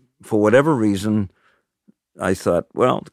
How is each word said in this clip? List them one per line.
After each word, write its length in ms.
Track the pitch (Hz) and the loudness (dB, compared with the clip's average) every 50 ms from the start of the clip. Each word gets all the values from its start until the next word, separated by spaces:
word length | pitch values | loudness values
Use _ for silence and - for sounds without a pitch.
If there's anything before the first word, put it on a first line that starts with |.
| - _ _ _ - | -2 _ _ _ -10
for 160 | - 113 107 | -4 -2 0
whatever 320 | 104 107 113 131 143 160 156 | 2 4 4 4 4 2 0
reason, 560 | 120 110 107 101 92 101 110 107 110 101 92 - _ _ _ _ _ _ _ _ _ _ _ _ _ _ _ _ - | 0 0 0 -2 -2 -2 -2 -2 -2 -4 -6 -10 _ _ _ _ _ _ _ _ _ _ _ _ _ _ _ _ -6
I 140 | - 95 95 | -4 -2 -2
thought, 340 | - - 101 87 85 - - - | -2 -2 0 0 0 -2 -4 -2
"Well, 280 | - 120 127 127 101 | 0 0 0 0 -2
the 100 | - - | -6 -12